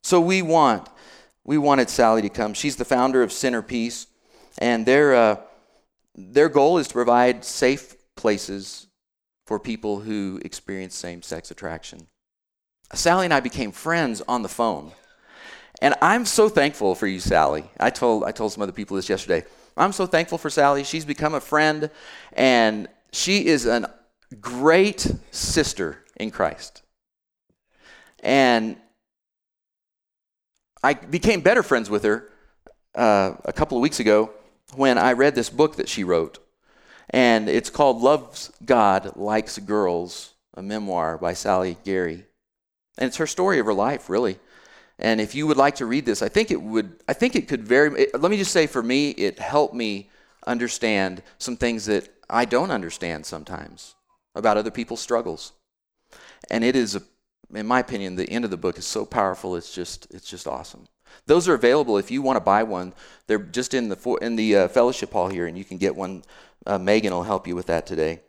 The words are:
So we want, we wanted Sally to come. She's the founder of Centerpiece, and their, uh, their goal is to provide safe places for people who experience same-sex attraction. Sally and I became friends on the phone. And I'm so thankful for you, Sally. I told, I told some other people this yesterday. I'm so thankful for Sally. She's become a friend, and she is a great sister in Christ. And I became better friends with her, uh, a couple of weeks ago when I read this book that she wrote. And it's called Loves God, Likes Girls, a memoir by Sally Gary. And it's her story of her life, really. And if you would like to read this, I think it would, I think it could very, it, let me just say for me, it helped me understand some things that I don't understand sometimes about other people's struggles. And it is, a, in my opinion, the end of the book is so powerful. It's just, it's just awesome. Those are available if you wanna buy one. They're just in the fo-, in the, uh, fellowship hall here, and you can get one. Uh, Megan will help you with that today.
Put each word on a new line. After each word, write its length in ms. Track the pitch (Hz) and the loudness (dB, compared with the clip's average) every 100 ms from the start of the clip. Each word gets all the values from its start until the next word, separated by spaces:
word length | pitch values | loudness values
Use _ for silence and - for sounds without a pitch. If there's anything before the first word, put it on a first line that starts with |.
So 160 | - 180 | 4 2
we 220 | 170 190 | 4 0
want, 460 | 165 165 143 104 - - - - _ _ | 2 4 4 2 -4 -20 -20 -20 _ _
we 160 | - 151 | -2 0
wanted 320 | 143 139 120 | 4 4 2
Sally 320 | - 117 110 | 4 4 4
to 60 | 101 | 0
come. 260 | - 107 | -4 -6
She's 220 | 101 147 131 | -4 -6 -6
the 80 | |
founder 400 | 123 127 131 131 | -2 2 4 4
of 80 | 117 | 2
Centerpiece, 720 | - 131 120 - 123 117 - - _ _ _ _ - | 0 -2 -2 -4 -6 -6 -8 -16 _ _ _ _ -4
and 280 | 120 117 113 | -2 0 4
their, 300 | 147 147 127 | 4 6 6
uh, 200 | 113 104 - _ _ _ _ _ _ | 4 2 -6 _ _ _ _ _ _
their 340 | - 92 127 156 | -20 -2 2 4
goal 300 | 143 143 175 | 6 4 4
is 80 | 135 | 0
to 80 | |
provide 500 | 120 120 120 123 117 | 0 4 6 4 2
safe 520 | - - 127 139 - - _ | -6 0 0 0 -6 -20 _
places 720 | - 113 101 - 98 95 - _ _ _ _ _ _ | -4 -2 -2 -4 -12 -12 -18 _ _ _ _ _ _
for 140 | _ 107 | _ -8
people 420 | - 110 110 101 | -6 -8 -6 -6
who 400 | 107 107 98 95 | -6 -6 -6 -8
experience 500 | 90 - - 98 92 | -12 -14 -12 -12 -12
same-sex 560 | - 90 87 - 80 - | -12 -12 -14 -12 -12 -12
attraction. 560 | - 87 82 - 82 82 _ _ _ _ _ _ _ _ | -14 -12 -12 -14 -20 -20 _ _ _ _ _ _ _ _
Sally 300 | - 170 180 | -2 0 2
and 100 | 180 | 2
I 60 | 143 | 0
became 320 | 123 - 113 | 0 -6 -8
friends 500 | - 160 170 143 107 - | -6 -4 -2 -2 -4 -4
on 140 | 120 | -4
the 60 | 101 | -4
phone. 440 | - 113 82 78 - _ _ _ - - - - - | -2 -2 -2 -10 -20 _ _ _ -20 -20 -20 -20 0
And 140 | 139 147 | 0 4
I'm 260 | 160 226 226 | 4 4 0
so 220 | - 214 | 2 4
thankful 460 | 214 143 - 101 | 4 0 0 -2
for 140 | 87 104 | 0 -2
you, 100 | 92 | -4
Sally. 460 | - 90 73 78 78 - | 0 2 2 0 -8 -2
I 100 | 120 | -2
told, 320 | - 123 107 | 0 0 0
I 80 | - | -2
told 220 | - 107 | -4 -6
some 100 | 101 | -4
other 80 | 101 | -8
people 240 | 90 101 | -8 -6
this 140 | 98 92 | -6 -2
yesterday. 360 | 98 - 85 - _ _ - | -4 0 -2 -2 _ _ -2
I'm 160 | 185 | -2
so 140 | 196 185 | 0 0
thankful 320 | 165 165 165 | 0 -2 -6
for 100 | 156 | -4
Sally. 360 | 156 143 143 | 2 2 2
She's 200 | 143 160 | -2 -8
become 300 | 151 147 151 | -8 -4 -4
a 60 | 151 | -4
friend, 500 | - 151 156 151 151 - - - - | -2 2 2 0 -6 -10 -20 -20 -12
and 560 | - 131 123 113 107 98 _ _ | 0 4 4 4 0 -10 _ _
she 340 | - 180 202 165 | -6 0 2 2
is 200 | 147 117 | 2 2
a 260 | 117 104 - _ _ _ 107 | 0 -2 -14 _ _ _ -16
great 680 | 107 123 147 165 202 196 - - - | -12 0 4 4 2 0 -4 -4 -8
sister 720 | - - - 143 - 85 - _ - | -8 -2 0 -2 -4 -8 -8 _ -10
in 140 | 110 | -10
Christ. 520 | - 82 - - - _ _ _ _ _ _ _ _ _ _ - - _ _ | -2 -4 -4 -18 -20 _ _ _ _ _ _ _ _ _ _ -20 -20 _ _
And 560 | - 135 127 117 110 87 _ _ _ _ _ _ _ _ _ _ _ _ _ _ _ _ _ _ _ _ | 0 4 6 4 0 -8 _ _ _ _ _ _ _ _ _ _ _ _ _ _ _ _ _ _ _ _
I 120 | 135 | 0
became 460 | 143 - 165 208 202 | 0 -4 0 2 4
better 220 | 160 240 | 4 4
friends 280 | - 127 104 | 4 0 2
with 140 | 104 | 0
her, 260 | 104 110 - _ _ _ _ _ _ | 2 0 -2 _ _ _ _ _ _
uh, 400 | - 117 101 95 - | 0 4 4 2 -2
a 80 | - | -8
couple 240 | - 156 123 | -2 -2 0
of 60 | |
weeks 180 | 143 - | 0 0
ago 300 | 107 107 110 - _ _ _ | 4 4 2 -6 _ _ _
when 240 | 131 135 120 | 0 2 4
I 140 | 110 | 4
read 220 | 123 139 | 4 2
this 160 | 123 117 | 2 -4
book 260 | - 156 - | 0 0 0
that 120 | - | -6
she 160 | - | -4
wrote. 340 | 90 85 80 - _ _ _ _ _ - _ | 0 0 0 -8 _ _ _ _ _ -20 _
And 380 | 127 123 113 107 | 2 4 4 2
it's 220 | 95 - | -2 -2
called 300 | - 143 117 | 2 2 4
Loves 520 | 123 147 123 - - _ | 2 2 -2 -16 -18 _
God, 520 | 113 123 104 95 98 - | 0 4 6 4 -2 -8
Likes 420 | 101 110 110 - | -4 -4 -4 -12
Girls, 760 | 101 104 95 87 87 - - _ _ | -4 -2 0 -2 -6 -14 -20 _ _
a 80 | - | -16
memoir 560 | 95 107 101 90 80 80 | -10 -8 -4 -2 -2 -4
by 140 | 87 | -6
Sally 440 | 90 110 92 92 85 | -4 0 0 0 -6
Gary. 420 | 98 95 87 82 95 _ _ _ _ _ _ - | -4 -2 -4 -8 -16 _ _ _ _ _ _ -6
And 100 | - | -6
it's 80 | - | -4
her 100 | 156 | -6
story 320 | - 190 165 | 0 0 2
of 80 | 107 | 0
her 80 | |
life, 340 | 98 113 143 - | 0 0 -2 -4
really. 300 | 98 120 95 _ _ _ - _ - | -2 -2 -6 _ _ _ -20 _ -4
And 220 | 113 110 | -2 0
if 140 | 107 | -2
you 120 | 135 156 | -4 0
would 100 | 135 | 4
like 200 | 139 147 | 4 2
to 100 | 120 | -4
read 200 | 131 131 | -2 -2
this, 160 | 104 | -2
I 60 | 107 | 0
think 220 | - 226 | 0 0
it 100 | 117 | -4
would, 420 | 101 110 101 - - | -2 -4 -4 -10 -6
I 40 | |
think 240 | - 247 247 | -2 0 -2
it 120 | - | -4
could 180 | 131 107 | -6 2
very, 360 | 127 151 139 | 4 4 4
it, 180 | - 131 | 2 2
let 100 | 165 | 0
me 60 | 208 | 0
just 160 | 196 | 0
say 140 | 180 151 | 0 0
for 160 | 131 | 0
me, 280 | 117 131 143 | 0 0 0
it 280 | - 98 - | -2 -4 -4
helped 360 | - 147 143 | -2 0 0
me 360 | 123 110 101 101 _ _ _ - | -2 -6 -6 -10 _ _ _ -6
understand 760 | 120 120 - 113 104 95 90 - _ | -4 -4 -2 0 0 0 -4 -18 _
some 180 | - 120 | -10 -4
things 300 | 120 113 104 | -2 -2 -2
that 220 | 101 - _ _ | -2 -2 _ _
I 140 | 113 | -2
don't 260 | 120 120 185 | 0 0 -2
understand 560 | 107 85 - 87 78 80 | -6 -6 -8 -8 -8 -10
sometimes 680 | 80 78 82 78 80 - _ _ _ _ | -14 -14 -16 -16 -20 -20 _ _ _ _
about 220 | - 110 104 | -2 2 2
other 140 | 107 | -2
people's 300 | 104 113 120 | -8 -8 -10
struggles. 520 | - 120 117 80 - _ _ _ _ _ _ - - - - | -4 -4 -4 -10 -14 _ _ _ _ _ _ -20 -20 -20 -6
And 140 | 113 | 0
it 100 | 117 | 2
is, 220 | 131 113 98 | 2 0 -4
a, 60 | - _ _ _ _ | -10 _ _ _ _
in 120 | 107 107 | -10 -2
my 120 | 127 | -2
opinion, 380 | 123 113 95 92 | -2 -8 -8 -6
the 120 | 90 | -6
end 180 | 117 117 | -4 -6
of 40 | |
the 60 | 90 | -4
book 220 | 90 87 | -4 -6
is 80 | - | -8
so 180 | 110 | -6
powerful. 500 | 104 120 98 92 95 | -4 -2 -2 -2 -6
It's 180 | 87 - | -8 -8
just, 340 | - 87 - - | -12 -12 -12 -18
it's 180 | 92 - | -20 -18
just 200 | 90 73 | -12 -10
awesome. 400 | 67 - - _ _ _ - - | -10 -12 -20 _ _ _ -20 2
Those 200 | 165 175 | 2 4
are 80 | |
available 440 | 139 120 143 127 101 | 4 4 4 2 0
if 120 | 98 | 0
you 120 | 127 | -4
wanna 180 | 135 123 | 0 0
buy 220 | 92 101 | 2 2
one. 320 | 110 92 92 - - - - | 2 -6 -10 -16 -20 -20 -2
They're 120 | 107 | -2
just 360 | 90 101 127 | -2 -8 -4
in 160 | 131 117 | -4 -4
the 60 | 95 | -6
fo-, 200 | 123 117 | -4 -4
in 180 | 117 | -2
the, 220 | 113 110 98 | -2 4 4
uh, 120 | 90 | 4
fellowship 440 | 127 123 127 98 | 4 2 0 -6
hall 160 | 104 92 | -4 -4
here, 180 | 92 85 | -4 -6
and 120 | 87 | -8
you 60 | |
can 120 | 98 92 | -14 -4
get 180 | 95 | -4
one. 300 | 73 92 95 - - _ _ | -4 -10 -12 -18 -20 _ _
Uh, 140 | - 98 | -6 -4
Megan 340 | 92 110 107 | 2 2 2
will 100 | 90 | -2
help 240 | 92 95 90 | -2 -4 -4
you 80 | |
with 120 | 87 87 | -8 -2
that 200 | 85 - | -4 -2
today. 360 | 82 78 85 | -4 -2 -4